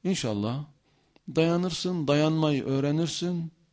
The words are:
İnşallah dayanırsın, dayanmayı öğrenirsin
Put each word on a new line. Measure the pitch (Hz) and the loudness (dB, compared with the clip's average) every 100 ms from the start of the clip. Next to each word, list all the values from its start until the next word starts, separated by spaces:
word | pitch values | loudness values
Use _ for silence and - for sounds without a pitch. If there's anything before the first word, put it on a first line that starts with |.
İnşallah | 180 190 123 104 104 131 147 _ _ _ _ _ - 143 | -2 -2 -2 -2 -2 -4 -8 _ _ _ _ _ -4 0
dayanırsın, | 165 170 180 170 180 180 139 | 2 2 0 -2 -4 -2 2
dayanmayı | 143 156 160 156 139 | 4 4 2 2 0
öğrenirsin | - 135 143 151 165 - 175 175 165 _ _ | 0 0 2 0 0 -2 -4 -4 -6 _ _